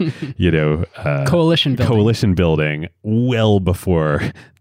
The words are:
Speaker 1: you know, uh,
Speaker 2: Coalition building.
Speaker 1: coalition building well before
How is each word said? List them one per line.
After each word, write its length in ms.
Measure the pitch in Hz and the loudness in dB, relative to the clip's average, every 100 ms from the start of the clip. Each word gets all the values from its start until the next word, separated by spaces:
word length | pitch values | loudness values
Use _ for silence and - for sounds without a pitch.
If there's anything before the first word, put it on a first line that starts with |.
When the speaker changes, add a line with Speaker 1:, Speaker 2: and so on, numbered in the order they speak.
| 160 - 139 135 | -4 -6 -10 -2
Speaker 1:
you 120 | 90 | 0
know, 340 | 80 76 78 87 - | 2 0 -2 -4 -6
uh, 280 | 73 71 69 | -4 -2 0
Speaker 2:
Coalition 480 | 175 165 165 151 123 | 0 2 0 0 0
building. 180 | - 113 | 0 2
Speaker 1:
coalition 380 | 107 113 110 | 2 2 0
building 540 | 90 87 78 76 76 80 _ | 2 2 2 0 -4 -10 _
well 560 | 107 110 123 120 110 101 | -4 0 0 2 2 2
before 600 | 92 87 - 85 78 73 95 - - _ | 2 -2 0 0 2 -2 -4 -8 -18 _